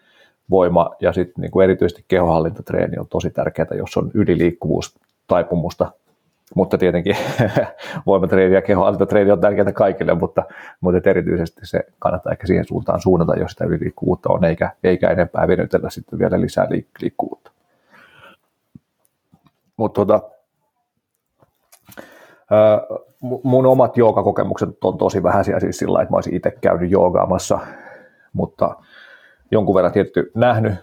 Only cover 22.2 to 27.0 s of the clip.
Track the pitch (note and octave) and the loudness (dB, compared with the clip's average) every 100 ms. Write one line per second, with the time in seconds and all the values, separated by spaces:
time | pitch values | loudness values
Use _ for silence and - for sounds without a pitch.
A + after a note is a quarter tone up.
22.2 | - _ - G#2+ G#2+ G#2 - - - _ | -20 _ 0 4 4 4 -2 -12 -14 _
23.2 | B2 B2 C3 B2+ C3 C3 A#2+ - A2+ G2+ | -8 -4 2 4 4 4 2 4 2 4
24.2 | G2 G2+ G2 G2 F2+ - G2 F2 G2 F#2+ | 0 0 -2 -4 -6 -2 -4 0 -2 0
25.2 | E2+ G2 G2+ F2+ - - F2+ - - F#2 | 0 0 0 -2 -4 -4 -2 -2 0 -2
26.2 | - F2 - - F#2+ F2+ F2 F#2+ | -2 -4 -4 -2 -2 0 0 2